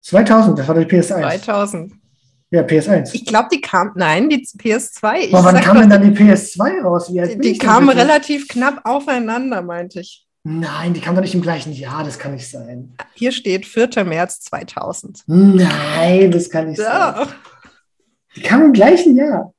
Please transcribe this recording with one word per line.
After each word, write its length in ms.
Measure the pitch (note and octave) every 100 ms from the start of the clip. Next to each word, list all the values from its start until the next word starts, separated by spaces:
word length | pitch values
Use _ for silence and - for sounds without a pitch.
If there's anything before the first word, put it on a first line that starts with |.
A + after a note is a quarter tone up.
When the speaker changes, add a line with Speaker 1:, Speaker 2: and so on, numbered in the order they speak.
Speaker 1:
Zweitausend, 580 | - F#3 G#3 A3+ G#3 C#3+
das 80 | C3+
war 80 |
die 100 | D#3+
P 140 | D#3+ F3+
S 140 | E3
eins. 300 | F#3 D3+ F3
Speaker 2:
Zweitausend. 520 | A3 G#3 G3+ F#3+ F3 _ _ _ _ _ _
Speaker 1:
Ja, 120 | E3+
P 140 | - D#3
S 120 | D#3
eins. 240 | F#3+ C3
Speaker 2:
Ich 140 | - -
glaub, 220 | G#3+ B3
die 120 | E4
kam, 300 | - F#3+ D4+ F#3
nein, 320 | E3+ D#3 C#4
die 160 | C#4+ - -
P 140 | A#3
S 220 | A3 -
zwei. 300 | - G#3+ C4+
Ich 100 | F4
Speaker 1:
Boah, 120 | F#3
wann 120 | F3+ F3+
Speaker 2:
sag 80 |
Speaker 1:
kam 100 | F#3
Speaker 2:
doch, 60 | G#3+
Speaker 1:
denn 80 | G#3+
dann 120 | G3+
Speaker 2:
die 80 | G3+
Speaker 1:
die 140 | G3+
P 60 | G#3
S 220 | F#3 -
zwei 280 | E3+ A#3 F#4
raus? 320 | G3+ F3 F3
Wie 80 | F3+
alt 100 | F3
Speaker 2:
Die, 40 |
Speaker 1:
bin 80 | A3
Speaker 2:
die 80 | D#4
Speaker 1:
ich 80 | -
denn 100 | B3
Speaker 2:
kamen 200 | A3+ C#4
Speaker 1:
bitte? 100 | B3
Speaker 2:
relativ 480 | C4 D4+ D4 C#4+ C#4+
knapp 360 | A#3+ C4 C#4+
aufeinander, 760 | - C#4 C#4+ B3+ A3+ A#3 C4 A3
meinte 360 | F3 E3+ F3+ F#3
ich. 300 | F3 - _ _
Speaker 1:
Nein, 500 | D#3 D#3+ D#3+ D3+ E3+
die 60 | E3
kamen 160 | E3 F3+
doch 60 |
nicht 120 | F#3+
im 80 | F3+
gleichen 300 | D#3+ D#3 D3
Jahr, 320 | C3+ C3 D3
das 160 | D3+ B2+
kann 140 | C#3+
nicht 140 | C3+ -
sein. 460 | B2+ A#2 B2 B2 _ -
Speaker 2:
Hier 180 | _ A#3+
steht 340 | B3+ A3 F#3 -
vierter 380 | - B3 A#3
März 360 | F#3 D#3+ F3+ -
zweitausend. 840 | - - - - - - - - -
Speaker 1:
Nein, 1040 | E3+ G3 F#3+ F3+ D3+ D3 D#3 E3+ F3+ F#3+
das 180 | E3+ F3
kann 200 | D#3+ D#3+
nicht 80 | D#3
sein. 340 | G#3+ C#4+ E4+ G3+
Speaker 2:
Doch. 180 | C#4 - _ _ _ _ _ _ _ _ _ -
Speaker 1:
Die 60 |
kamen 240 | - A#3 D#4
im 60 |
gleichen 440 | A#3 A3 E4+ F4 B3+
Jahr. 360 | D4 G#3 -